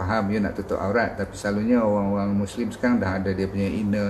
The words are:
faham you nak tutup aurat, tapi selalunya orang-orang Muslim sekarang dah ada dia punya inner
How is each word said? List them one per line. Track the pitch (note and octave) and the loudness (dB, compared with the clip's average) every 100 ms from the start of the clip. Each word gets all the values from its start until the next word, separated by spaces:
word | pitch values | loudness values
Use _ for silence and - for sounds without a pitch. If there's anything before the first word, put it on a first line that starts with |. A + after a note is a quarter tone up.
faham | F#2 A2 G2+ | 0 0 0
you | G#2+ | 0
nak | G2 - | -2 -4
tutup | F#2+ E2+ | -4 -2
aurat, | F#2+ A2+ A2 | 0 0 0
tapi | - G2 - | -2 -8 -4
selalunya | G2+ G2+ A2 A#2+ | -2 0 2 2
orang-orang | A2 G#2 G2 G2+ G2+ | 4 2 2 0 0
Muslim | G2+ G2+ - A2 | 0 0 -2 -6
sekarang | - B2 A#2+ | 0 2 2
dah | F#2+ F#2+ | 2 0
ada | F#2+ F#2+ | 0 0
dia | |
punya | F#2+ G2 G2 | -2 0 0
inner | - G#2 G#2 G2+ | 0 0 0 0